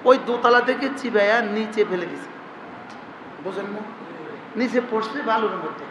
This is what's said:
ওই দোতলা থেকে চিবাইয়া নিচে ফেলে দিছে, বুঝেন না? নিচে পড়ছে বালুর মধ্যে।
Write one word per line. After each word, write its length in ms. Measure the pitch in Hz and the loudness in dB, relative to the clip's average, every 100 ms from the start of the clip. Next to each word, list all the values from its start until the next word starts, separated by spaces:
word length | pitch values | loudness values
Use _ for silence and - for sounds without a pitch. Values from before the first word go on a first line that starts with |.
ওই 140 | 254 262 - | 8 6 6
দোতলা 340 | 240 240 247 | 4 6 6
থেকে 280 | 240 254 269 - | 6 0 -2 -4
চিবাইয়া 460 | 240 208 202 233 | 0 4 6 4
নিচে 420 | 214 208 214 220 | 2 -2 -2 0
ফেলে 220 | 208 180 165 | 2 2 -4
দিছে, 220 | 143 - - - - - - - - - - - - | -8 -12 -14 -16 -16 -16 -16 -16 -16 -16 -16 -16 -10
বুঝেন 200 | 165 185 | -8 -6
না? 160 | 202 208 214 - - - - - - 214 | -6 -8 -10 -12 -14 -12 -12 -14 -10 -2
নিচে 240 | 247 247 240 | 0 0 0
পড়ছে 320 | 220 214 285 | -2 -2 -4
বালুর 280 | 226 220 208 | 0 2 0
মধ্যে। 340 | 185 156 156 143 | -2 -8 -10 -14